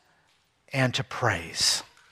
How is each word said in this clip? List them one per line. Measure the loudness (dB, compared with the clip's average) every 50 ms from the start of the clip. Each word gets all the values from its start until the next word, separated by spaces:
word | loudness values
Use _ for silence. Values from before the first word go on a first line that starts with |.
| _ _ _ _ _ _ _ _ _ _ _ _ _ -4 0
and | 2 2 2 2
to | 0 -4
praise. | -6 -4 0 2 2 2 0 -4 -8 -4 0 0 0 0 0 -4 -10 _ _ -20 _